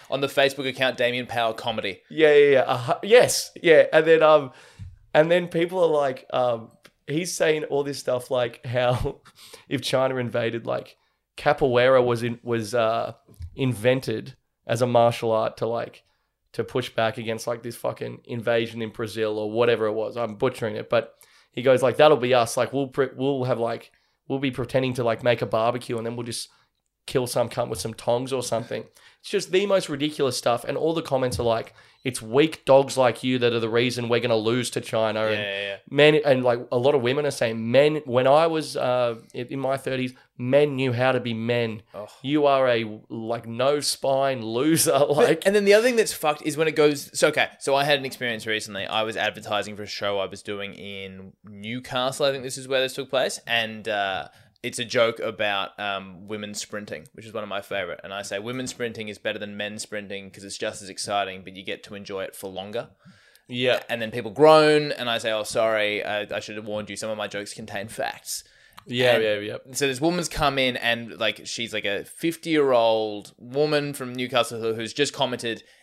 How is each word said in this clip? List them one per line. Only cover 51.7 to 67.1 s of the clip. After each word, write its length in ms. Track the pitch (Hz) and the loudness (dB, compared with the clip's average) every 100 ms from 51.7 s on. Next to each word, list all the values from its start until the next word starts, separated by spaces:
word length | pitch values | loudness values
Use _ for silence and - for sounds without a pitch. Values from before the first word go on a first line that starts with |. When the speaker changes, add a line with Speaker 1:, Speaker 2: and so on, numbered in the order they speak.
| 123 127 131 127 135 143 | -10 -8 -4 -4 -2 -2
Speaker 1:
I 60 | |
think 120 | 135 127 | -2 -8
this 120 | 131 | -12
is 120 | 131 | -4
where 100 | 135 | -2
this 140 | 131 | -2
took 160 | 131 135 | -6 -4
place. 280 | 131 139 - - | -2 -2 -4 -4
And, 400 | 117 113 110 107 | -2 -2 -6 -4
uh, 400 | 104 98 92 - - _ _ | -2 -2 -4 -8 -16 _ _
it's 160 | 123 123 | -10 -8
a 60 | |
joke 380 | 113 123 117 113 | -2 2 2 0
about, 580 | 113 104 107 98 95 - | -6 -4 -2 -2 -4 -6
um, 480 | 101 98 95 87 101 | -6 -6 -8 -16 -12
women 260 | 107 104 | -12 -10
sprinting, 540 | 104 - 107 104 78 78 | -12 -10 -12 -12 -14 -16
which 120 | - 110 | -20 -14
is 60 | |
one 120 | 107 | -10
of 60 | 104 | -8
my 120 | 98 | -8
favorite. 400 | - 98 90 80 | -6 -6 -6 -8
And 100 | 87 | -10
I 100 | 98 | -10
say, 160 | 101 101 | -8 -8
"Women 280 | 110 127 123 | -6 -8 -8
sprinting 400 | - 117 110 107 | -6 -8 -8 -12
is 100 | 101 | -8
better 220 | 110 104 | -6 -6
than 160 | 101 101 | -8 -8
men 240 | 104 107 | -8 -8
sprinting 500 | - 107 101 98 98 | -10 -10 -10 -12 -14
'cause 140 | 92 | -18
it's 140 | 98 - | -14 -8
just 240 | 107 101 | -8 -8
as 80 | 95 | -12
exciting, 560 | 92 - 101 98 95 92 | -10 -4 -2 -2 -6 -14
but 100 | 95 | -14
you 80 | |
get 180 | 95 - | -10 -10
to 120 | - 101 | -12 -14
enjoy 280 | 101 95 95 | -10 -8 -8
it 100 | - | -10
for 140 | 98 | -12
longer." 400 | 92 98 113 143 _ - - _ _ - | -10 -8 -8 -10 _ -20 -20 _ _ -10
Speaker 2:
Yeah. 320 | 123 123 113 - | -2 0 0 -2
Speaker 1:
And 140 | 117 | -6
then 100 | 110 | -6
people 200 | 120 110 | -8 -6
groan, 600 | 104 156 156 151 151 147 | 4 8 8 8 4 2
and 180 | - 123 | -4 -4
I 80 | 117 | -2
say, 140 | 113 | -2
"Oh, 120 | 107 | -4
sorry, 600 | 104 123 113 110 107 104 | -2 0 2 2 0 -2
I, 240 | - 104 104 | -4 -6 -6
I 120 | 90 | -8
should 160 | - 107 | -8 -12
have 80 | 107 | -8
warned 220 | 104 104 | -8 -8
you. 80 | 98 | -8
Some 120 | |
of 80 | 110 | -8